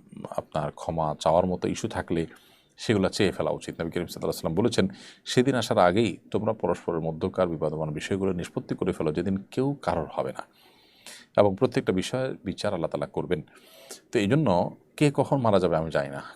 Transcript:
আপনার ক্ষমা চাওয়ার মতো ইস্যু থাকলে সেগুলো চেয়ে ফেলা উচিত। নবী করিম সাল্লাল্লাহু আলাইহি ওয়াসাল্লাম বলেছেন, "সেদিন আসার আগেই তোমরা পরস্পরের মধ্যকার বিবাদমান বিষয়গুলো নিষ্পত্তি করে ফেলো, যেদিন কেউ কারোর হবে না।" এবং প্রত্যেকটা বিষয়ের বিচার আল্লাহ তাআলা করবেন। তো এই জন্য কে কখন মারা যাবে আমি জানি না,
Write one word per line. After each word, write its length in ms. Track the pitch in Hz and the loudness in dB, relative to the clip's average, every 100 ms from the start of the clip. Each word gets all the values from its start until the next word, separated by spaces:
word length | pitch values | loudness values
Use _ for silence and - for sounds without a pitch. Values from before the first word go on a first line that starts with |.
| - - - | -14 -14 -10
আপনার 420 | - - 78 76 | -8 -6 -4 -4
ক্ষমা 440 | - - 82 78 76 | -6 -4 -2 -2 0
চাওয়ার 260 | 82 82 92 | 4 4 4
মতো 220 | 90 95 | 0 -2
ইস্যু 220 | 87 113 | -2 -4
থাকলে 360 | 92 - 85 80 - _ _ _ - | -4 -2 -2 -4 -8 _ _ _ -8
সেগুলো 320 | - 104 92 | 0 2 2
চেয়ে 220 | - 95 | 2 0
ফেলা 200 | - 80 | 2 -2
উচিত। 300 | 76 - 78 | -2 -6 -6
নবী 100 | 85 | -4
করিম 160 | 87 87 | -4 -6
সাল্লাল্লাহু 320 | - 82 - | -4 -4 -2
আলাইহি 160 | 85 82 | -2 2
ওয়াসাল্লাম 0 | |
বলেছেন, 320 | 120 113 95 - - - - | 2 2 0 -2 -20 -14 -2
"সেদিন 300 | - 127 127 | 0 2 0
আসার 220 | 110 107 | 2 6
আগেই 400 | 90 95 110 - - | 6 6 2 0 -4
তোমরা 220 | 104 110 | -2 -2
পরস্পরের 460 | 107 87 87 - 82 | -2 -2 -2 -2 -2
মধ্যকার 480 | 80 80 92 92 90 | -2 -2 -2 0 0
বিবাদমান 420 | 78 78 78 78 | 0 -2 -2 -4
বিষয়গুলো 440 | 76 - 98 95 | -4 -4 0 0
নিষ্পত্তি 420 | 87 78 - - 123 | -2 -4 -8 -6 -4
করে 180 | 92 | -2
ফেলো, 200 | 90 80 | -2 -2
যেদিন 240 | 78 92 95 | 0 -2 -2
কেউ 380 | - - 135 139 | -4 -2 -2 -2
কারোর 260 | - 85 76 | -2 -2 -2
হবে 220 | - 67 | -4 -6
না।" 100 | - - _ - _ _ _ - - - - | -6 -14 _ -20 _ _ _ -20 -20 -2 4
এবং 180 | 104 95 | 4 4
প্রত্যেকটা 340 | 123 135 - | 2 2 0
বিষয়ের 420 | 92 - 127 131 - | 0 0 -2 -4 -6
বিচার 300 | 98 - 104 | -8 -4 -4
আল্লাহ 160 | 92 80 | -2 -2
তাআলা 160 | 73 73 | -4 -6
করবেন। 360 | 82 73 80 - - - - - - - | -4 -2 -4 -4 -18 -20 -20 -20 -20 -2
তো 80 | 117 | 0
এই 80 | 101 | 2
জন্য 480 | 143 135 87 - - _ - | 4 4 2 0 -6 _ 2
কে 140 | 147 | 2
কখন 280 | 143 131 139 | 4 2 2
মারা 180 | 113 98 | 4 4
যাবে 160 | 87 82 | 4 2
আমি 140 | 80 | 0
জানি 180 | 73 69 | -2 -2
না, 140 | 71 - | -8 -10